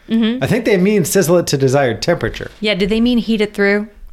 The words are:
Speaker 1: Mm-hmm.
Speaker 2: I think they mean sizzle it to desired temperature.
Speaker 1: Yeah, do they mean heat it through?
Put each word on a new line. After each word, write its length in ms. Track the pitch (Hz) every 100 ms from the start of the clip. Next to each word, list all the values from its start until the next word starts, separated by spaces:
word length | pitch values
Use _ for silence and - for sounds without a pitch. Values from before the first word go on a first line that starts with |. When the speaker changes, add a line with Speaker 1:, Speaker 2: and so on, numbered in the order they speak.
| -
Speaker 1:
Mm-hmm. 340 | 226 226 254
Speaker 2:
I 40 | 262
think 160 | 220
they 120 | 233 190
mean 280 | 190 208
sizzle 320 | 147 196 151 175
it 100 | 170
to 80 | 139
desired 460 | 135 139 131 110
temperature. 480 | - 175 110 - - -
Speaker 1:
Yeah, 140 | 214
do 120 | 190 202
they 140 | 220
mean 180 | 240 240
heat 220 | 208 220
it 140 | 208
through? 340 | 202 202 208 214 - -